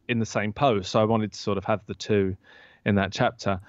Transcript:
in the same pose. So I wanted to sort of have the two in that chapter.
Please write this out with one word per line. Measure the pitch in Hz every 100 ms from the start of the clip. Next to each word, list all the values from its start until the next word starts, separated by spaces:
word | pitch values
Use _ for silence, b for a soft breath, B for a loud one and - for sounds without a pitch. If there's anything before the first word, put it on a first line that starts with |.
| -
in | 120
the | 110
same | 113 104
pose. | - 143 101 92
So | 117
I |
wanted | 110 113 107
to | -
sort | - 98
of | 95
have | 104 -
the |
two | 98 - 104 95 92 b b b b 110
in | 101
that | 95
chapter. | - 123 - 98 95